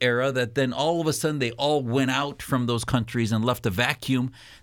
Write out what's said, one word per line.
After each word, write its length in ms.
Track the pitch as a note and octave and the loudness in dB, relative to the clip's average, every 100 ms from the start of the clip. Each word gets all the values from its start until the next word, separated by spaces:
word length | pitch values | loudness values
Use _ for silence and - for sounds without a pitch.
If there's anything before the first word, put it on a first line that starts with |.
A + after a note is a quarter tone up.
era 280 | B2 A#2+ C#3 | 0 2 0
that 240 | C3 A#2+ | 0 -2
then 180 | C3 C3 | 0 0
all 260 | B2 D3+ E3+ | 0 0 0
of 60 | D#3 | 0
a 80 | |
sudden 240 | D3 D#3+ D3+ | 0 -2 0
they 120 | A#2+ | -2
all 300 | A#2 C#3+ D3+ | 0 0 2
went 280 | B2 B2+ C3 | 2 0 2
out 320 | C3 C#3+ - | 0 -2 -6
from 240 | - C3 A#2+ | -2 0 0
those 180 | A#2+ | -2
countries 480 | - B2 A2+ B2 A2+ | 0 0 0 -2 0
and 100 | A2 | 2
left 220 | A#2 A#2+ | 0 0
a 60 | A#2 | 0
vacuum 600 | F#2 B2 D3 - C3 C3 - - - | 0 0 -2 0 0 0 -6 -18 -10